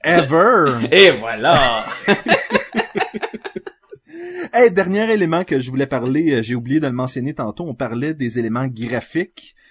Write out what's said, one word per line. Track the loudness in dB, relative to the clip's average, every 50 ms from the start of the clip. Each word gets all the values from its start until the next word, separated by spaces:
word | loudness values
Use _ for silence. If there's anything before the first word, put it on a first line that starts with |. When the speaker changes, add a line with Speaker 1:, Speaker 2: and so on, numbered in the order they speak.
| 0
Speaker 1:
ever ! | 2 2 2 2 4 4 4 6 6 6 4 4 2 2 0 0 4
Speaker 2:
<laughs> | 6
Et | 8 8 8 6
voilà ! | 4 0 -6 -4 -2 2 4 4 4 4 4 2 -2 -4 -6 -10 -6 0
<laughs> | 0 0 0 0 0 0 0 0 0 -2 -2 -2 -2 -6 -6 -6 -4 -4 -6 -6 -6 -8 -8 -8 -8 -10 -10 -14 -12 -14 -14 -14 -16 -20 _ _ _ -20 -20 _ _ -18 -16 -14 -12 -12 -12 -8 -2 2
Speaker 1:
Hey, | 4 4 4
dernier | 4 2 0 0 0 -2 0 0 0
élément | 0 0 0 0 -2 -2
que | -2 -2 -2
je | -2 -4
voulais | -4 -4 -4
parler, | -2 -2 -4 -2 -2 0 0 2 2 2
euh, | 0 0
j'ai | -2 -4
oublié | -6 -4 -2 -2 0
de | 0
le | -2 -4
mentionner | -4 -4 -6 -6 -6 -6 -6 -6
tantôt, | -6 -8 -8 -8 -8 -10 -10
on | -8
parlait | -6 -6 -6 -6 -4 -4 -4 -4
des | -4 -6 -4 -4 -4
éléments | -4 -2 -2 -4 -4
graphiques. | -4 -6 -8 -8 -6 -6 -6 -6 -6 -6 -6 -6 -6 _ -20 -20 -20 _ _ _ _